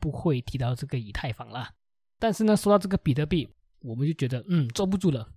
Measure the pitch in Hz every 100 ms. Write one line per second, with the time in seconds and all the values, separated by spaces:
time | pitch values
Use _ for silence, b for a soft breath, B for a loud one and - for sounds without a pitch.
0 | 160 123 175 127 - 123 120 123 139 127
1 | 107 - 113 107 117 117 - - _ _
2 | _ - 226 185 214 214 202 202 190 190
3 | - 131 151 175 127 - _ _ 127 113
4 | 147 160 123 127 190 175 123 - 190 190
5 | 185 127 107